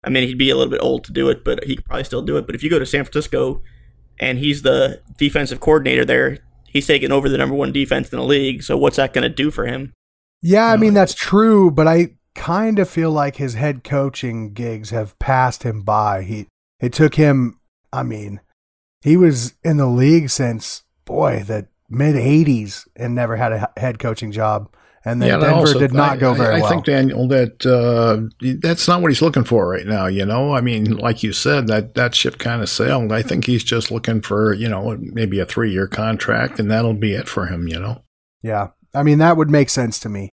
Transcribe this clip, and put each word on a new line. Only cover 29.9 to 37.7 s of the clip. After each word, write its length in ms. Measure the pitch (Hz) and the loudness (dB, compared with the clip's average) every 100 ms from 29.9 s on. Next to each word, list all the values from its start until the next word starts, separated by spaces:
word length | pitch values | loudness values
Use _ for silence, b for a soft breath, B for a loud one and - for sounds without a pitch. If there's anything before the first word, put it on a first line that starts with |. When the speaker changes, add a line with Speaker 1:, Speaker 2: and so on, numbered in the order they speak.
| 107 92 | -2 0
Speaker 3:
you 180 | 98 | 0
know? 300 | 98 113 143 | 0 0 0
I 60 | 135 | 0
mean, 340 | 123 113 107 107 | 0 0 0 0
like 260 | 117 117 | -2 -2
you 80 | 110 | -2
said, 320 | 98 135 143 113 | -2 0 0 2
that, 280 | 107 107 - | 0 -2 -2
that 180 | 123 | 0
ship 240 | - - - | 0 -2 -4
kinda 280 | 120 120 104 | -6 -4 -4
sailed. 440 | - 120 135 110 | -2 0 0 0
I 80 | 110 | -2
think 240 | 120 - | -2 -2
he's 200 | 120 120 | 0 0
just 260 | - 117 - | 0 -2 -2
looking 320 | 117 117 113 | -6 -2 -4
for, 320 | - 104 107 | -2 0 2
you 140 | 101 113 | 0 -2
know, 280 | 98 107 107 | -4 -6 -6
maybe 380 | 90 113 110 98 | -8 -4 -2 -2
a 40 | |
three-year 440 | 90 - 113 95 98 | -2 -2 -2 -2 -4
contract, 720 | - 110 107 - 113 127 - | -4 -4 -2 -2 -2 -2 -2
and 100 | 104 | -2
that'll 240 | 110 117 | 0 0
be 180 | 104 107 | 0 -2
it 140 | 98 - | -4 -6
for 180 | - 90 | -6 -4
him, 200 | 87 | -6
you 100 | 85 | -6